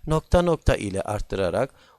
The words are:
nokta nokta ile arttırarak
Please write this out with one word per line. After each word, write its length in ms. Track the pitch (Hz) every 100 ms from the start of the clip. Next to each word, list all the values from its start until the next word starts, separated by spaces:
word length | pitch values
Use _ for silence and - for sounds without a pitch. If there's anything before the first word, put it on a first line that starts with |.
| -
nokta 340 | 156 - 180
nokta 340 | 175 156 - 120
ile 260 | 101 95
arttırarak 720 | - 104 - 98 95 87 135 _ -